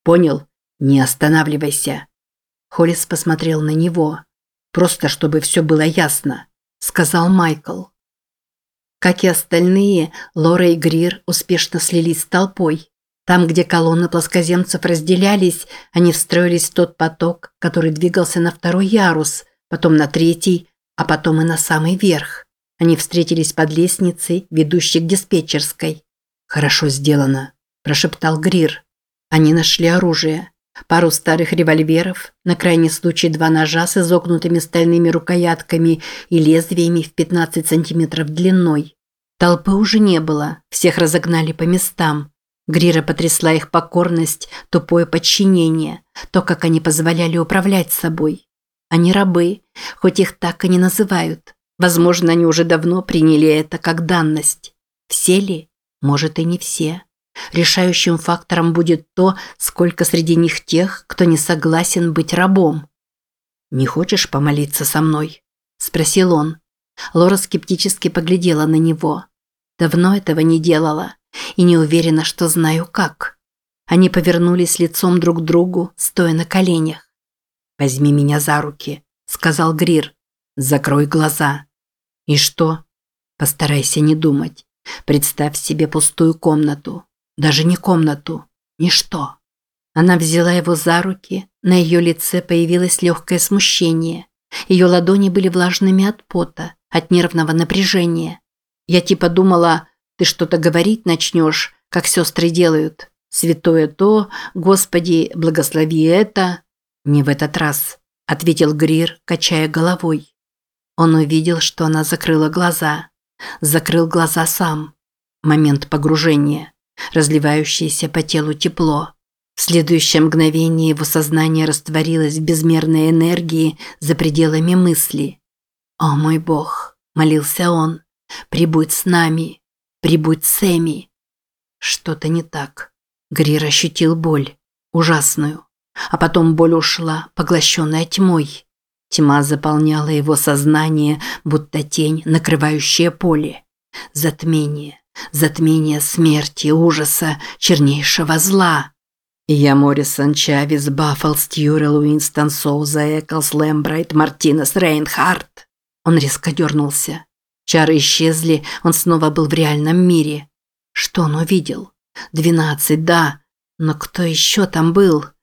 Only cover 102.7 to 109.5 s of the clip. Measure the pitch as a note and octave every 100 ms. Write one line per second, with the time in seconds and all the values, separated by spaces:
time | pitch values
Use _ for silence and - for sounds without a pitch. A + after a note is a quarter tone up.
102.7 | D#3 D#3 D#3 - _ _ - E3 D#3+ F3
103.7 | E3 D3+ - G3 G#3+ G#3 - - F#3 E3+
104.7 | F#3+ - F3 E3+ E3 D#3 E3+ E3 D#3 F3
105.7 | F#3 D#3 D#3+ D#3+ F3+ G#3+ - F#3 F3 _
106.7 | _ _ _ C#3+ D3 C#3 C#3 D3+ E3 D#3
107.7 | D3 - - _ _ - D3+ E3+ D#3 D#3
108.7 | D3+ D#3+ D#3+ E3 - - E3+ -